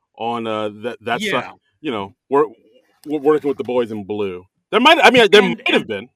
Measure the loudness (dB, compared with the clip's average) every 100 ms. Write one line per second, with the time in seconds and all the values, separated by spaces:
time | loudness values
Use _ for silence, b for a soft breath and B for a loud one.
0 | _ -10 -6 -6 -4 -4 -6 -8 -12 -10
1 | -6 -6 -4 -6 -6 -14 _ _ -8 -8
2 | -8 _ -2 0 0 -4 _ _ _ _
3 | -8 -2 0 0 0 -4 -4 -4 -4 -6
4 | -8 -6 -6 -8 -16 _ -4 2 4 6
5 | 6 6 6 6 4 0 -2 -2 -2 -10
6 | -10